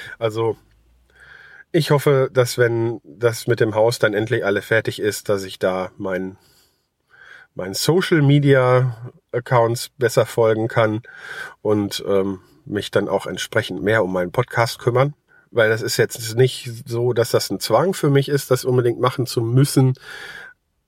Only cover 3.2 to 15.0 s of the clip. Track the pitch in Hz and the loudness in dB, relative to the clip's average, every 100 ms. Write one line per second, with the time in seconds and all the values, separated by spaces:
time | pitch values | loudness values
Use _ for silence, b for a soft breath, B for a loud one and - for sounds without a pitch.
3.2 | 117 113 - - 117 107 113 117 110 104 | -2 0 -2 0 2 2 2 2 0 0
4.2 | 107 113 95 101 - 113 107 - 104 98 | 0 -2 0 -2 0 0 0 -4 -4 -4
5.2 | - 101 95 - 98 92 92 - 98 92 | -2 -4 -4 -4 -2 -2 -6 -8 -6 -6
6.2 | 95 95 b b b b _ _ _ B | -6 -12 b b b b _ _ _ B
7.2 | B B B - 92 98 - 170 180 165 | B B B -12 -8 -4 0 2 4 4
8.2 | 143 143 143 135 127 127 127 117 120 - | 6 6 6 4 6 4 2 -2 -14 -18
9.2 | _ 120 - 127 117 117 - - 117 - | _ -8 0 2 2 0 -8 -2 0 2
10.2 | 110 - 113 110 113 - 110 107 - B | 0 2 2 2 0 0 0 0 -8 B
11.2 | B B B B 104 104 101 - - 98 | B B B B -2 0 0 -4 -2 0
12.2 | 98 95 _ b - 101 - 107 95 95 | 0 -4 _ b -8 -8 -2 -2 0 -2
13.2 | - 90 - 113 107 92 95 110 92 92 | -4 -8 -4 -4 -4 -4 0 0 0 -2
14.2 | 90 104 120 - 117 - - 120 | -4 -4 -4 -2 -2 -2 -2 0